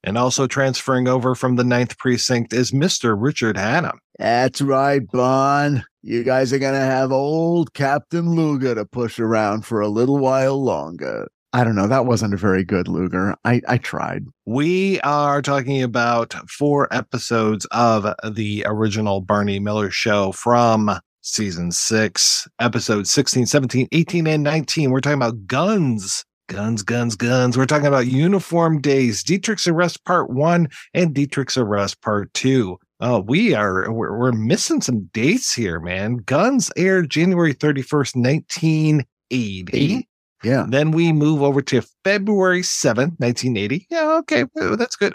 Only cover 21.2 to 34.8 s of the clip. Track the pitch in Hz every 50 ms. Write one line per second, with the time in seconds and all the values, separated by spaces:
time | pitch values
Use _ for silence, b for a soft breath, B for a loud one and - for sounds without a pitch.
21.2 | - - - - 107 98 85 85 87 87 85 - - - 113 110 110 101 - -
22.2 | - - - - - - _ - 113 120 107 113 - - 110 104 98 - - 147
23.2 | 131 - - 131 120 - - 147 135 120 - 123 131 - - 160 160 - - 175
24.2 | 160 156 156 151 147 147 151 160 135 - - 160 151 131 127 135 127 139 147 139
25.2 | 123 117 113 110 95 92 127 135 170 202 220 202 160 131 117 107 95 98 - -
26.2 | - _ _ _ _ - 92 98 104 113 117 107 98 - 117 120 120 120 110 -
27.2 | 120 120 123 127 127 123 120 127 131 127 151 151 143 143 139 131 120 127 131 135
28.2 | 156 180 202 190 - - 165 170 170 160 156 147 131 147 139 135 131 120 104 -
29.2 | - 123 175 196 - - 214 - - 175 165 160 180 170 - - - - 180 170
30.2 | 135 - 127 131 147 165 175 175 165 139 B B B B B 139 180 165 135 139
31.2 | 143 139 - 143 131 - - 131 117 101 104 101 101 98 - - - 110 104 104
32.2 | 98 - - - - 131 135 131 110 92 90 - _ _ _ - - 123 123 104
33.2 | 95 104 131 185 240 220 151 107 104 101 92 92 - - 113 113 104 - 98 113
34.2 | 123 127 120 110 110 117 170 233 - - 330 285